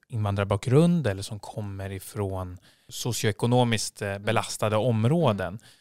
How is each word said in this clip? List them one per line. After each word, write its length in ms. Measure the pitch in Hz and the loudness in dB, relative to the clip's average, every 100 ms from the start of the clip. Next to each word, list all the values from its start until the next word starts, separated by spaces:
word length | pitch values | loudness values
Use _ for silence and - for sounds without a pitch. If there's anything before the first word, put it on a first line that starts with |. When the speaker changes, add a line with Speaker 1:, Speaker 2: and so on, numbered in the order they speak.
| _ | _
Speaker 1:
invandrarbakgrund 960 | 117 104 98 98 101 - 135 175 175 120 | -4 0 0 0 0 4 6 6 4 0
eller 160 | 95 | -2
som 160 | 98 107 | -6 -12
kommer 500 | - 113 104 98 98 | -12 -10 -8 -8 -8
ifrån 680 | 98 - 107 98 95 90 90 _ _ - | -10 -10 -6 -6 -4 -8 -12 _ _ -16
socioekonomiskt, 1120 | - 131 110 113 - 120 123 120 110 - - | -8 -4 0 0 0 2 4 4 2 -2 -6
eh, 60 | 104 | -6
Speaker 2:
Mm. 140 | 98 | -4
Speaker 1:
belastade 540 | 104 110 - - 110 107 | 0 0 0 -2 0 2
områden. 720 | 123 110 117 170 147 101 90 | 2 2 2 4 2 2 -2
Speaker 2:
Mm. 100 | 101 - _ | -8 -16 _